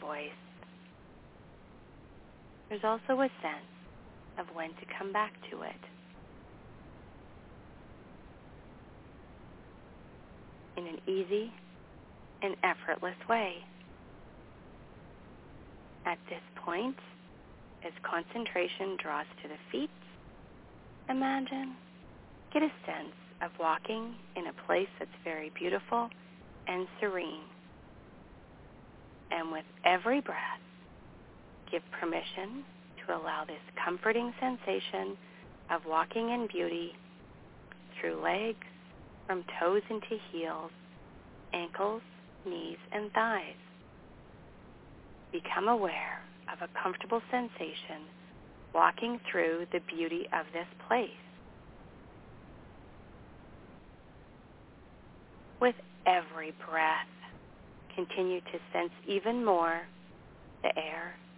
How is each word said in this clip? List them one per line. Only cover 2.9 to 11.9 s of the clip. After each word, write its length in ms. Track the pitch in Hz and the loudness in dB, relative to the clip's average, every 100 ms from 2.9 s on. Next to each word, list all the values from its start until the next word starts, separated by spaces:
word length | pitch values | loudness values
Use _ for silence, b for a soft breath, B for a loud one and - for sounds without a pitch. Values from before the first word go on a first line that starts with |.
| 226 - 262 | 4 6 6
a 80 | 269 - | 6 4
sense 340 | 160 151 - - - - - - - - | -4 -4 -10 -16 -14 -14 -14 -16 -12 -6
of 100 | 180 | -6
when 160 | 165 165 | -4 -4
to 160 | 165 - - | -6 -6 -4
come 140 | 196 | 0
back 200 | 208 214 - - | 2 2 0 -10
to 100 | - | -6
it 140 | - - - - - - - - - - - - - - - - - - - - - - - - - - - - - - - - - - - - - - - - 381 403 381 - - - - - - - - 180 | -6 -8 -14 -16 -16 -16 -16 -16 -16 -16 -16 -14 -14 -16 -16 -16 -16 -16 -16 -16 -16 -16 -16 -16 -16 -16 -16 -16 -16 -16 -16 -16 -16 -16 -16 -16 -16 -14 -14 -14 -16 -16 -16 -16 -16 -16 -16 -14 -14 -14 -8 -6
in 100 | 170 | -4
an 120 | 160 - | -4 2
easy 440 | 190 180 208 226 - - - - | 4 6 4 2 -6 -16 -16 -16